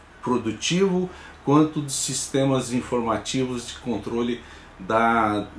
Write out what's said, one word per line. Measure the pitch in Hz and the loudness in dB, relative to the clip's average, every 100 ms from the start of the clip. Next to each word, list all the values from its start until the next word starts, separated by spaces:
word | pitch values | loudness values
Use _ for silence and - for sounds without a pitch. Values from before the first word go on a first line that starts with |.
| - - | -20 -8
produtivo | 117 123 110 110 - 175 196 180 180 - - - | -2 0 -2 -2 0 2 4 2 -2 -6 -18 -6
quanto | - 147 156 156 | 4 6 6 0
de | 139 | -4
sistemas | - - 127 - 135 135 131 113 | -4 -4 -4 -2 0 2 2 0
informativos | 123 - 123 117 104 - 131 127 123 - | -2 0 0 0 -2 -2 -2 -2 -4 -8
de | - | -8
controle | 123 107 107 117 120 117 - - - - | -6 -4 -2 -2 -2 -4 -10 -20 -20 -12
da, | 95 110 117 117 107 104 98 | 0 2 4 4 2 0 -4